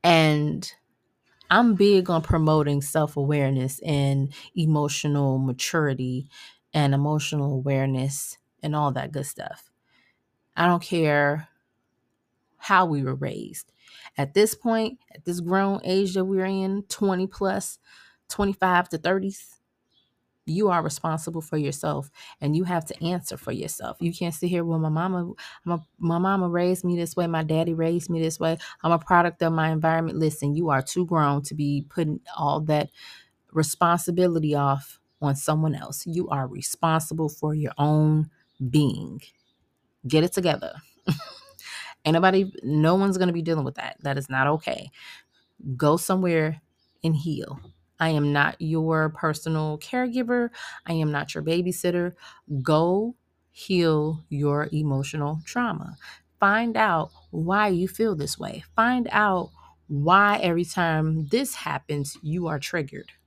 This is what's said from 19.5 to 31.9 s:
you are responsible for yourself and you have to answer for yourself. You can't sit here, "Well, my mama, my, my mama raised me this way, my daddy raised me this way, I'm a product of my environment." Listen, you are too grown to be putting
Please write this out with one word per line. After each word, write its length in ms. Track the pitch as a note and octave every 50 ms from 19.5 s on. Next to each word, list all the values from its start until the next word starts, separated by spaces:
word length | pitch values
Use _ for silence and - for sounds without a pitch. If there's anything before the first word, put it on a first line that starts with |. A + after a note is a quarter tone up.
| - _ _ _ _ _ _ _ _ _ _ _ _ _ _ _ _ _ _
you 260 | - D#3 F#3 G#3+ G3
are 120 | F3+ E3+
responsible 580 | D#3 D#3 D#3 - - E3 D#3+ D#3 - - E3 E3
for 160 | D#3+ - -
yourself 540 | D3+ D3 C#3 C#3 - - D3+ D3 C#3+ C#3+ C#3+ _ - - - - _
and 160 | C3 C#3+ D3+
you 80 | E3 F#3
have 200 | F3 F3+ E3+ D#3+
to 180 | - - - E3
answer 320 | E3 F3+ F3 - - -
for 160 | - - -
yourself. 460 | B2 - - D#3 - - - - - -
You 120 | F3 E3+
can't 220 | E3+ - F3+ E3+ D#3+
sit 140 | - - F3+
here, 160 | F3+ F3 E3
"Well, 140 | E3+ E3 D#3+
my 100 | D#3+ D#3
mama, 440 | D#3 D#3+ E3+ F#3+ F#3 F3+ E3+ F3 - - - - - - _
my, 140 | E3+ F3 E3 E3 _ _ _
my 200 | E3+ E3 E3 E3+
mama 300 | F3+ F#3+ G3 F#3+ F#3 F3
raised 360 | E3+ F3 F3 F3+ F#3 F3+ -
me 120 | F3 F3
this 180 | E3+ E3+ E3 -
way, 120 | - F3
my 180 | E3+ E3 D#3+ D#3
daddy 300 | D3+ D#3+ D#3 E3 E3+ E3
raised 360 | D#3+ E3 E3 E3+ F3 E3+ -
me 100 | F3 E3
this 200 | D#3+ E3 D#3+ -
way, 180 | E3 D#3+ E3 E3 - - - _
I'm 100 | - D#3+
a 60 | E3+ E3
product 440 | D#3+ - F#3 F3 E3+ F3 E3 _
of 100 | E3+ E3
my 180 | E3 D#3+ D#3+ D#3+
environment." 480 | D#3+ D#3 D#3 D#3+ D#3+ E3 E3 D#3+ D#3 -
Listen, 380 | D#3+ D#3 D3+ - - C#3+ D3
you 140 | D#3 F3 D#3+
are 120 | C#3+ C3+
too 220 | C3+ - - F3+ F3+
grown 380 | E3 F3 D#3+ D3+ C#3+ C#3+ C#3+
to 120 | C#3+ - D3+
be 320 | D3+ D3 C#3+ C#3+ C#3+ C#3+
putting 320 | -